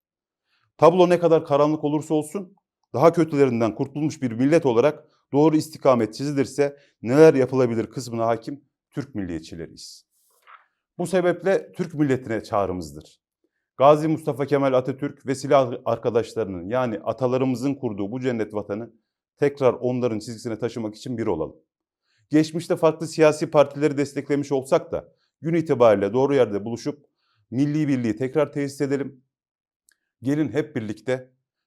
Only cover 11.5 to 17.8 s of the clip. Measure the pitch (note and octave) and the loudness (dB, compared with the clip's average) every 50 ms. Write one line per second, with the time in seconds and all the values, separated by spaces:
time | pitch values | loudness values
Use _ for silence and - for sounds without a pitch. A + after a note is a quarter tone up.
11.5 | G3 - - - - - F3+ D#3+ - C#3+ D3+ C#3 C3 B2 C3 A2 A2+ G#2 - - | 0 0 -2 -6 -8 -8 -8 -8 -2 -2 0 0 0 -2 -2 -6 -6 -8 -6 -2
12.5 | A2+ G#2 G2 F#2 F#2 F2+ E2 D2+ C#2+ D2+ - _ _ _ _ _ _ _ _ _ | -2 -2 0 -2 -4 -6 -8 -10 -14 -18 -20 _ _ _ _ _ _ _ _ _
13.5 | _ _ _ _ _ - B2+ C#3+ D3+ D3+ D#3 D#3+ D#3 D3+ D#3+ D#3+ C3+ A#2 C#3+ C3 | _ _ _ _ _ 4 6 6 6 6 2 -2 -2 -2 -4 -6 -4 -4 -2 0
14.5 | C#3+ C#3 C#3 C3+ C3 B2+ B2+ C#3 B2+ C3 D3 C#3 C#3+ - _ B2 C3+ C3+ - C3+ | 0 2 2 2 2 0 0 -2 -6 -8 -8 -10 -10 -12 _ -8 -6 -6 0 2
15.5 | D3 C#3 C3 A#2+ B2 - - - A#2 A2+ - B2 G#2+ A#2 A2+ - - A2+ A2 F#2+ | 4 4 4 2 -4 -6 -4 -4 -4 -2 -2 0 0 0 -2 -2 -6 -6 -6 -6
16.5 | F#2+ F2 E2 F#2+ A#2+ B2+ B2+ A#2+ G#2+ - - A2 A2 - C3 B2 B2+ C3 C3 C3+ | -6 -10 -8 -6 -4 -4 -2 -4 -4 -6 -6 -8 -6 -4 -2 -2 0 0 -2 -2
17.5 | B2+ A2 B2 C#3+ C3+ C3+ | -2 -4 -4 -6 -6 -6